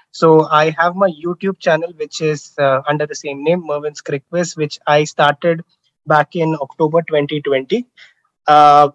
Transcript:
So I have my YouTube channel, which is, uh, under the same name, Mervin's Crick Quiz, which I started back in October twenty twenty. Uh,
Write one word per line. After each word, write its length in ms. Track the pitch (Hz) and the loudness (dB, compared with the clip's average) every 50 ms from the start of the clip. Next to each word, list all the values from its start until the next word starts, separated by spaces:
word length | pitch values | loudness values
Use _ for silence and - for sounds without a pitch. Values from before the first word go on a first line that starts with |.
| _ _ | _ _
So 360 | - - 170 160 160 156 156 - | -8 0 2 4 4 4 4 4
I 220 | - 151 156 160 156 165 | 2 2 2 0 0 -2
have 160 | 165 175 175 | -2 -2 0
my 160 | 185 196 190 | 0 -2 -2
YouTube 480 | 160 147 160 175 180 - - 190 190 _ | -2 -4 -8 -10 -8 -6 -6 -8 -6 _
channel, 320 | - 185 160 156 165 170 170 156 | -2 -2 0 0 -2 -6 -10 -10
which 240 | 151 147 - - | -12 -12 -10 -6
is, 320 | 160 156 151 143 - - - - | -4 -4 -4 -4 -8 -14 -6 -2
uh, 240 | 143 135 135 131 135 147 | 0 0 0 0 -2 -2
under 180 | 147 147 151 | -4 -4 -4
the 100 | 147 147 | -6 -8
same 280 | - - 147 139 139 143 | -12 -12 -12 -10 -6 -2
name, 200 | 156 175 185 165 | -2 -2 -2 -2
Mervin's 360 | 151 147 147 147 151 147 - | -6 -8 -6 -6 -8 -10 -10
Crick 220 | - - 143 139 _ _ | -12 -10 -10 -10 _ _
Quiz, 260 | 170 175 175 165 - | -6 -6 -6 -6 -6
which 240 | 156 151 147 - - - 156 | -8 -8 -8 -8 -8 -2 0
I 160 | 147 151 151 | 2 2 2
started 600 | 147 - - 151 143 143 - - 170 165 165 170 _ _ _ _ _ _ _ _ 151 | 0 -2 0 0 0 0 0 0 -2 -2 -2 -6 _ _ _ _ _ _ _ _ 0
back 280 | 156 151 143 - - | 0 0 0 0 -2
in 200 | 175 160 160 160 151 | -4 -2 -2 -2 -4
October 400 | 139 135 - - 160 151 156 170 165 | -6 -10 -6 -4 -4 0 0 -2 -2
twenty 380 | - 156 151 143 143 151 151 | 0 -2 -2 -2 -2 -6 -6
twenty. 460 | 147 143 139 131 135 - 190 240 247 _ _ _ - _ _ _ _ _ _ _ - - | -4 -2 -2 -2 -2 -4 -4 -6 -6 _ _ _ -20 _ _ _ _ _ _ _ 0 4
Uh, 420 | 151 151 147 147 143 147 147 139 - | 6 6 8 8 8 6 4 4 0